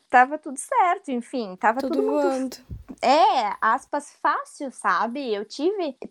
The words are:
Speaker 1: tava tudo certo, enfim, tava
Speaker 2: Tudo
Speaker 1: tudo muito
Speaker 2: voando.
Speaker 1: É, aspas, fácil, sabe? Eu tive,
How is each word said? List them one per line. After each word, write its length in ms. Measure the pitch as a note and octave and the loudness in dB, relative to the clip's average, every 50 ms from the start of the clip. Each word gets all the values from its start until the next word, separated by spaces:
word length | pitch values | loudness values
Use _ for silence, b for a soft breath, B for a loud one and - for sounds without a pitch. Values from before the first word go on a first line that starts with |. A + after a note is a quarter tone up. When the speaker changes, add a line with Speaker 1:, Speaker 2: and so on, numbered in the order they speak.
| _ - | _ 4
Speaker 1:
tava 260 | - B3 B3+ C4+ D4+ | 6 6 6 6 2
tudo 220 | D4+ - D#4 C4 - | -8 -8 -10 -12 -10
certo, 520 | - - C5+ A#4 F#4+ F4 F4+ F#4 - D4 | -8 -2 0 2 2 2 2 -2 -4 -6
enfim, 460 | B3+ A#3+ A#3 - - B3+ A3 F#3 F#3 | -6 -6 -6 -6 -8 -8 -8 -8 -4
tava 240 | - - G#3+ A3+ C4+ | 0 0 2 2 2
Speaker 2:
Tudo 140 | C#4 C4 - | -2 -2 0
Speaker 1:
tudo 80 | C4+ C4+ - | 0 0 0
muito 120 | C#4+ D4 | 0 0
Speaker 2:
voando. 340 | C#4+ C#4 C4+ C4 C4 B3+ - - - - - - - - - - | 0 0 0 -2 -4 -6 -8 -12 -16 -14 -16 -14 -14 -16 -8 -2
Speaker 1:
É, 520 | - A#3+ C4+ D#4+ F#4 G#4+ F4+ C4 G#3+ G3+ - - | 2 4 4 6 4 4 2 2 -2 -4 -4 -2
aspas, 520 | - A3 A#3 C4+ - _ - C#4+ - - - _ | 0 0 0 0 -2 _ -6 -6 -6 -8 -8 _
fácil, 480 | - D4 D#4+ B4+ C#5+ - - - D4 C4 | 0 0 0 0 -4 -8 -12 -12 -12 -12
sabe? 640 | - - - G3+ F3+ E3+ G#3 A#3 A#3+ D4 C#4 A#3+ | -8 -4 -2 0 0 0 0 -2 -4 -6 -4 -4
Eu 120 | G#3 G3+ G#3 | -4 -4 -6
tive, 520 | - - - C#4+ F#4 G#4+ G4+ E4+ C#4+ B3 - - - | -8 -6 -2 -2 -2 0 -2 -4 -6 -6 -10 -14 -8